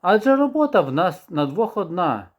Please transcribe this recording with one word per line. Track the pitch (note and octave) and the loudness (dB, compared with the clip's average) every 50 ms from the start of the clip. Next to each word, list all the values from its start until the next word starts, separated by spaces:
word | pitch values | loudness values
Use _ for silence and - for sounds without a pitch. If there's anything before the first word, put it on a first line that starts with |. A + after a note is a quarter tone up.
Адже | - F3+ G3+ G#3+ G#3+ C4 C4+ | 2 4 2 4 4 2 2
робота | C4+ C#4+ C#4 C#4 D#4 D4+ C#4+ C#4+ G#3 | 2 2 0 0 0 -2 2 2 0
в | D#3 C3+ C3 | 0 2 0
нас | D3 F3 F#3 - - _ _ | -2 -2 -2 -2 -6 _ _
на | F3+ D3+ D3 | -4 -4 -2
двох | C3+ C#3 F#3+ A3+ A3+ A#3 G#3+ | -2 -2 -4 -4 -4 -2 -6
одна, | G3 E3 E3 F3+ F3 D#3 B2 G#2 F#2+ F2+ _ | -6 -6 -4 -4 -2 -2 -2 -4 -8 -14 _